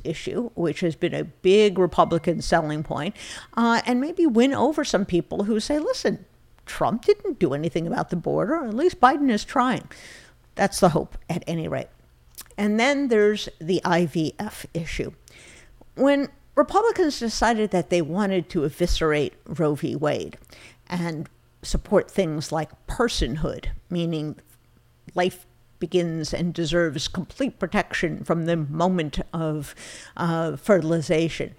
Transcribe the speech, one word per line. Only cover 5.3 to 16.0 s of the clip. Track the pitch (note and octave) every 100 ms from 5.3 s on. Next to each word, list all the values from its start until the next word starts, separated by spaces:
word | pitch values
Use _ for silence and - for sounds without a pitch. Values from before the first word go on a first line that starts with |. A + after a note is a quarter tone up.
| D#3+
who | G3+ A3
say, | - D4
"Listen, | F4 B4+ A#3+ F3+ - _ _ _ -
Trump | - C#3+ A3+
didn't | - G#4 G4+ C4+
do | D#3+
anything | C#3+ D#3+ E3+ E3
about | D#3+ D#3
the | F3
border. | D#3 D3 F3+ E4
At | B3
least | A3 F4+ -
Biden | B3+ D4 C#4
is | G#3+
trying." | - C#4 B3+ F3+ - - - - - _ _ -
That's | F#3+ -
the | F#3
hope, | D3+ - - -
at | E3+ -
any | E3 D#3+
rate. | C3 - - _ _ _ - - -
And | G#3 G#3+
then | B3 C#4 C#4
there's | A3 G#3 G#3+ - -
the | D#3+ F3+
I | F3 E3+ F3
V | F3 D#3 -
F | G#3 - -
issue. | E3 E3 - - - - - - - - - -
When | -